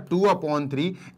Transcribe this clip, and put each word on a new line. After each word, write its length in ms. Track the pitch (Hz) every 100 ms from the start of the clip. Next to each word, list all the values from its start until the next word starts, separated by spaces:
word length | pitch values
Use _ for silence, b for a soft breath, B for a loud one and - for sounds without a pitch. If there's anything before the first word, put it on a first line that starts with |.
| 143
टू 160 | 175 196
upon 400 | 180 156 147 143
three 200 | 139 175 185 B